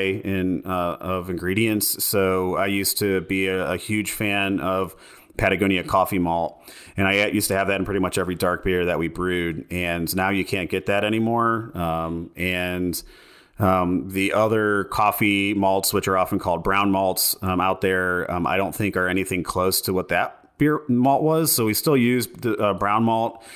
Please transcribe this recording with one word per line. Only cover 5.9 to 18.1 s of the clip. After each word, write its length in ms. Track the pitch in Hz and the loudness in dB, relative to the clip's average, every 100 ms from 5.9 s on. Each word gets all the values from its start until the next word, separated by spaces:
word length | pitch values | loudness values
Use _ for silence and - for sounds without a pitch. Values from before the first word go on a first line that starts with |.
| 95 90 98 | 2 2 2
malt, 420 | 87 85 82 - - - - - | 0 0 -2 -6 -20 -20 -10 -2
and 120 | 95 | 2
I 200 | 101 104 | 4 2
used 200 | 98 98 | 2 0
to 80 | 95 | 0
have 120 | 95 | 0
that 120 | 98 | 0
in 60 | 92 | 0
pretty 140 | 98 | 0
much 180 | 92 98 | 0 0
every 160 | 90 | -2
dark 300 | 87 90 90 | 0 0 0
beer 200 | 98 90 | 0 0
that 140 | 87 80 | 0 0
we 100 | 85 | -2
brewed. 580 | 82 90 90 85 80 - | -4 -2 -2 -2 -4 -6
And 440 | 90 87 85 82 | -6 -4 -4 -2
now 140 | 92 95 | 0 0
you 160 | 98 | 0
can't 240 | 90 101 90 | -2 -4 -2
get 180 | 95 92 | -4 0
that 180 | 101 | 0
anymore. 640 | 104 110 113 117 117 113 117 | 2 0 0 0 0 0 -4
Um, 560 | 90 85 80 82 82 85 - | -4 -2 -2 -4 -6 -8 -6
and, 640 | 90 90 90 90 90 82 - - - - - - | -2 -2 -2 -2 -2 -4 -8 -18 -20 -20 -16 -2
um, 520 | 98 92 90 90 95 | 2 4 2 0 -2
the 220 | 95 95 | -2 0
other 520 | 82 110 110 107 101 | 2 2 2 2 0
coffee 720 | 95 - 107 101 107 101 98 | -2 0 0 2 2 2 0
malts, 400 | 101 98 95 92 | 0 2 2 0
which 140 | 101 98 | -2 0
are 100 | 95 | 0
often 200 | 90 98 | 0 -2
called 260 | 92 85 | -2 -2
brown 260 | 90 98 101 | 0 0 2
malts, 460 | 95 95 92 - - | 2 0 0 -2 -2
um, 180 | 95 90 | -2 0
out 200 | 92 92 | 0 0
there, 500 | 95 92 92 | 0 0 0